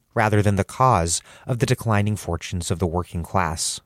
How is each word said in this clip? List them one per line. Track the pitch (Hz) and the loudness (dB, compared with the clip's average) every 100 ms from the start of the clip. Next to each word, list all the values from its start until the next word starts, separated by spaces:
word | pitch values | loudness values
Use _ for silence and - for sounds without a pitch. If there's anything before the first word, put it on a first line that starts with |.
| _ 117 | _ 0
rather | 110 104 | 2 4
than | 101 98 | 4 2
the | |
cause | 95 - 131 107 85 - - - - | -2 2 4 4 2 -2 -8 -18 -6
of | 120 | -2
the | - | 0
declining | 123 117 104 104 104 | 0 2 2 2 -2
fortunes | - 82 - 92 85 | -4 -6 -4 -6 -4
of | 87 | -2
the | 87 | 0
working | 87 85 87 | -2 -4 -6
class. | 80 98 82 80 - - | -2 -2 0 -2 -6 -8